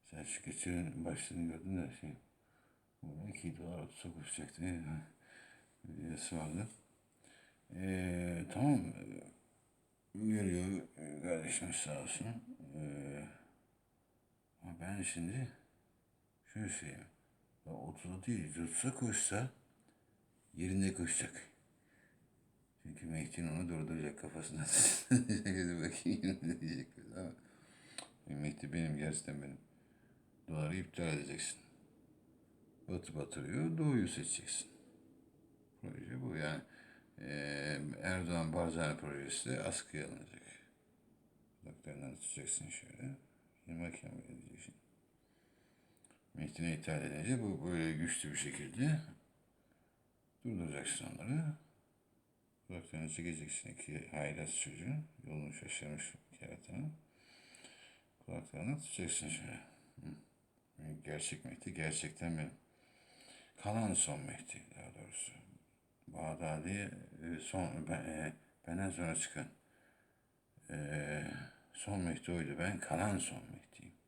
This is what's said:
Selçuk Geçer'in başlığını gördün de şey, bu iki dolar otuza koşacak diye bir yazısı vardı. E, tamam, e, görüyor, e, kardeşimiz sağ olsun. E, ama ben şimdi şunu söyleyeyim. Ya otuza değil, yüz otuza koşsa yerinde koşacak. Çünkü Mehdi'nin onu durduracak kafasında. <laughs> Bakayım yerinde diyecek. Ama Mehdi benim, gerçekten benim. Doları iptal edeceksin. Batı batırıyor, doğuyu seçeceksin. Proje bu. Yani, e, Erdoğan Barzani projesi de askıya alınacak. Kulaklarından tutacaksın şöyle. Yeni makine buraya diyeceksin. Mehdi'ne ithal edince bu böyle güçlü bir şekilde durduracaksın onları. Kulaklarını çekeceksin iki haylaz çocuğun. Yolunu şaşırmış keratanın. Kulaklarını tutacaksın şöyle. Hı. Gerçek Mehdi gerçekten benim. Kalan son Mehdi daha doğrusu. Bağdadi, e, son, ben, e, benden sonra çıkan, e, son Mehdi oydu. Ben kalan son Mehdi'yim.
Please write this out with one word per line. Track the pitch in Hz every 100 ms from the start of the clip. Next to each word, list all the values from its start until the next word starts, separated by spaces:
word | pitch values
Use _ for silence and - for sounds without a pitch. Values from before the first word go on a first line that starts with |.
Selçuk | - 78 71 - -
Geçer'in | 71 87 90 82 - 85
başlığını | 76 - 87 85
gördün | 80 92 92
de | 71 -
şey, | 78 67 - _ _ - _ _ _ _
bu | 78 76 101
iki | - 87 78
dolar | 76 85
otuza | 73 - 87
koşacak | 80 73 - 73 -
diye | 90 87 76 78 78 - - - - - - _
bir | - 78
yazısı | 80 78 - 85
vardı. | 78 82 117 - - _ _ _ - - - _ _ 90
E, | 95 92 90 87 87 85 85
tamam, | 95 139 131
e, | 85 50 - - - - - _ _ _ _ _ _ 98
görüyor, | 110 107 98 90 92 95 - -
e, | 76 73
kardeşimiz | 85 82 78 78 92 85
sağ | 73 73
olsun. | - - 110 117 - - 73 71
E, | 76 71 71 71 73 - - - _ _ _ _ _ _ _ _ _ _
ama | 90 82
ben | 85 101
şimdi | 90 85 85 120 123 - - - _ _ _ _ _ _ -
şunu | 107 110
söyleyeyim. | - - - - - _ _ _ _ -
Ya |
otuza | 80 71 - 90 92 104
değil, | 107
yüz | 76 78
otuza | 82 - 127
koşsa | 131 120 98 - 101 131 - - - - _ _ _ _ _ _
yerinde | - 90 95 95
koşacak. | - 85 - - - - - - _ - - - - - _ - _ _ _
Çünkü | 80 76 80
Mehdi'nin | 80 67 - 82
onu | 78 90
durduracak | 80 76 82 76 71
kafasında. | 76 80 78 80
<laughs> | 147 - - - - 123 123 104 101 95 87 85
Bakayım | 76 - 85 98
yerinde | 92 76 80 85
diyecek. | 80 82 - - - 90
Ama | 90 - - - - - - - - - -
Mehdi | 71 73 73 73
benim, | 82 82 73
gerçekten | 76 76 - 73
benim. | 71 69 - - - - - - - - -
Doları | 80 76 92
iptal | 90 - 85
edeceksin. | 73 69 71 - - - - - - - - - - - - - - -
Batı | 90 - 76
batırıyor, | - - 65 131 165 160
doğuyu | 151 127 90
seçeceksin. | - - - - - - - - - - - - - - - - -
Proje | - - - 64
bu. | 65 78
Yani, | 76 78 - - - - - -
e, | 65 73 71 71 73 73 73 -
Erdoğan | 87 92 87 87 80
Barzani | 82 85 80 78 76
projesi | 76 71 67 - -
de | 65
askıya | - - - 78 67
alınacak. | - - - - - - - - - - - - - - _
Kulaklarından | 78 78 76 71 67 -
tutacaksın | - - 71 - -
şöyle. | - - - 131 139 - - - _ -
Yeni | 82
makine | 85 - -
buraya | - - -
diyeceksin. | - - - - - - _ _ _ _ _ - - - - - - - _
Mehdi'ne | - 76 - 82
ithal | 78 82 76
edince | 73 73 92 127
bu | 107 82 87
böyle | 87 80
güçlü | 78 85 - 78
bir | 69
şekilde | 71 69 69 98 143 156 - - - _ _ _ _ _ _ _ _ _ _ _ 123
durduracaksın | 101 82 71 - - 73
onları. | 73 90 151 156 151 - - _ _ _ _ _ _ _ _ -
Kulaklarını | 90 85 78 80
çekeceksin | 78 85 78 76 - -
iki | - - 76 -
haylaz | 76 73 76 76 -
çocuğun. | - 76 98 151 156 -
Yolunu | - 76 73
şaşırmış | 76 73 - 73 76 - - - -
keratanın. | - - - 85 151 156 - - - - - - - - - - _ _ -
Kulaklarını | 82 - 76 101 151
tutacaksın | - - 85 - 73
şöyle. | 78 - 73 - - - -
Hı. | - - - _ _ _ _ - 78 76
Gerçek | - 76 - - -
Mehdi | - -
gerçekten | 85 78 78 78 - 85 80
benim. | 71 - _ - - - - - - - - -
Kalan | 104 110 110
son | 87 - 73
Mehdi | 67 - - - - -
daha | - -
doğrusu. | - - - - - - - _ _ _ -
Bağdadi, | 80 80 78 80 78 85 101 101 - - -
e, | 82 80
son, | - 95 82 80 78
ben, | 82
e, | 78 78 78 78 - _ -
benden | 87 98
sonra | 85 85 78
çıkan, | - 78 76 - _ - - _ _ _ _ _ _ - -
e, | 76 73 76 73 76 73 - - - -
son | - - 101
Mehdi | 87 78 -
oydu. | 87 73 69
Ben | 90 101
kalan | - 80 104 95
son | - -
Mehdi'yim. | - - - - - -